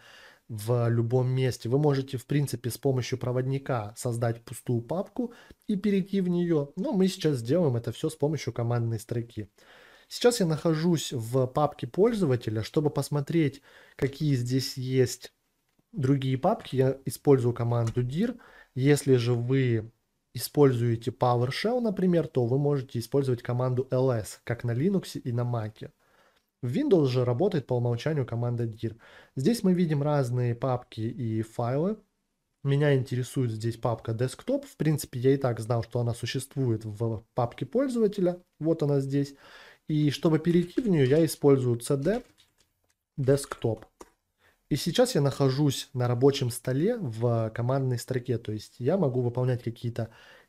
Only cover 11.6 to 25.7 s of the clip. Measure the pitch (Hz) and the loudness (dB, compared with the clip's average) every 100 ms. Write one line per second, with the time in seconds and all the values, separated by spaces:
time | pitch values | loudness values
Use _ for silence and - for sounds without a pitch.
11.6 | 147 - 127 - 226 220 165 120 - 110 | 0 -2 -6 0 2 2 0 0 -2 -4
12.6 | 107 160 147 143 - 147 139 170 143 - | -2 -2 0 -2 -2 -4 0 0 0 -2
13.6 | - - - - 135 - 151 131 120 131 | -14 -20 -20 -4 -4 -2 0 0 2 0
14.6 | 127 - 127 131 123 - - _ _ _ | -2 -6 0 2 2 0 -14 _ _ _
15.6 | _ _ _ 220 131 139 131 131 180 226 | _ _ _ -2 2 2 0 0 0 0
16.6 | - 127 131 135 - - - 135 120 120 | -2 0 0 0 -6 -2 4 4 4 0
17.6 | 120 120 117 123 123 151 240 247 - - | -2 0 0 -2 -2 -2 -2 -4 -16 -20
18.6 | - 127 139 143 143 127 117 120 120 135 | -10 0 4 4 6 4 4 0 0 2
19.6 | 127 113 113 - _ _ _ 120 - - | 2 0 -4 -14 _ _ _ -10 -2 4
20.6 | 143 117 120 113 117 - 123 120 120 - | 6 6 0 0 -4 0 2 2 0 -2
21.6 | 214 254 226 190 185 170 160 131 117 135 | -2 0 0 0 2 2 2 0 0 2
22.6 | 143 143 123 120 - 143 131 123 - 123 | 2 0 -2 -6 -2 0 0 -2 -2 -2
23.6 | 127 123 - 127 131 117 98 - - 117 | 0 -2 0 0 2 0 -4 -10 -8 -4
24.6 | 120 117 175 190 - - 131 120 120 120 | -2 0 0 0 -2 -8 -4 -2 -2 -4
25.6 | 107 | -6